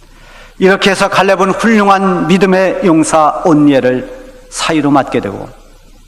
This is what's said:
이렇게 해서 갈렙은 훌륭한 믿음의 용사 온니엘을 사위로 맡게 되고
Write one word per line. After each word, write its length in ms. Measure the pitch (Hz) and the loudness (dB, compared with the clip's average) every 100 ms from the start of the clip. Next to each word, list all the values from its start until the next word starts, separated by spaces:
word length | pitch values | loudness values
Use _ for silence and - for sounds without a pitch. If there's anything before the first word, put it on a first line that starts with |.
| - - - - - - | -20 -20 -20 -20 -20 -2
이렇게 320 | 185 190 202 | 0 0 0
해서 180 | 185 196 | 0 0
갈렙은 420 | - 190 190 190 | 0 0 2 0
훌륭한 760 | - 220 226 202 190 196 180 156 | -2 0 2 2 2 0 -2 0
믿음의 580 | 185 196 185 190 - 190 | 0 2 2 0 0 0
용사 560 | 160 151 160 151 - | 2 2 2 2 0
온니엘을 1040 | 185 151 147 135 123 127 - - - - - | 0 2 2 2 0 -2 -6 -14 -20 -20 -18
사위로 420 | - - 160 143 | -10 -4 -2 0
맡게 280 | 143 123 123 | 0 0 -4
되고 300 | 101 101 101 - - - - - | -6 -10 -14 -20 -20 -20 -20 -20